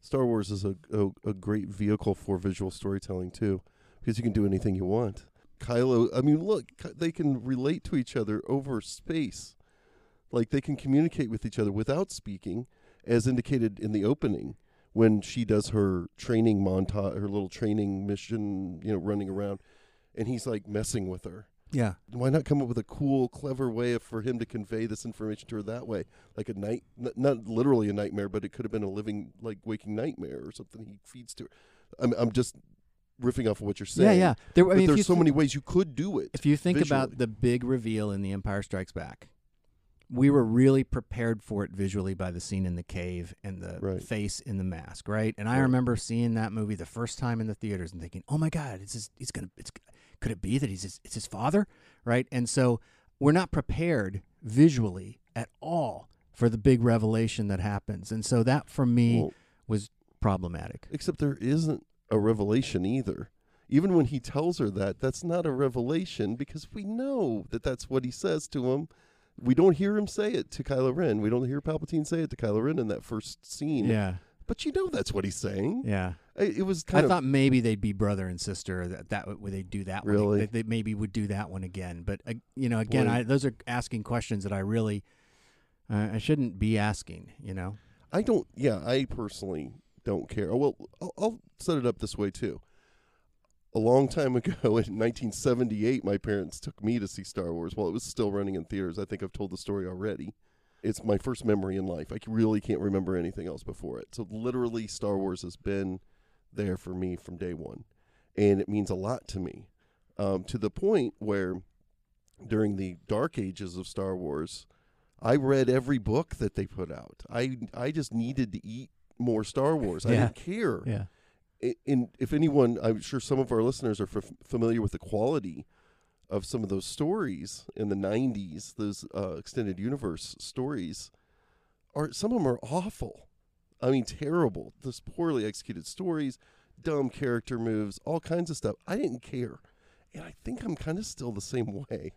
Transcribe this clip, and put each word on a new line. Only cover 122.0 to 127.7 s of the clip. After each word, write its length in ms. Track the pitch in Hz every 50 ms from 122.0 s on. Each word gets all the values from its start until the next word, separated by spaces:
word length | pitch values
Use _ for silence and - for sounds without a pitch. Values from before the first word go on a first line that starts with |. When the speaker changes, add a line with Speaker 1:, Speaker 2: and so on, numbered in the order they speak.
| 123 - _ _
Speaker 1:
if 140 | 131 113 143
anyone, 440 | 151 156 160 143 143 131 120 117 107 -
I'm 180 | 113 113 104
sure 180 | 80 - - 131
some 200 | - - 143 131
of 120 | 135 120
our 120 | 123 113 110
listeners 360 | 120 131 - - 120 107 98
are 80 | 104 95 -
f-, 160 | 107 95 - - - -
familiar 360 | _ - 120 113 117 113 117
with 120 | 107 101
the 80 | - -
quality 680 | - - - 104 107 127 156 151 101 92 78 64 73 _ _ _ _ _ _ _ _ _ _ _ _ _
of 160 | 90 104 95
some 160 | - - 123
of 80 | 110 95
those 160 | 98 95 95
stories 800 | - - - 151 151 190 220 190 135 95 73 73 98 - - - -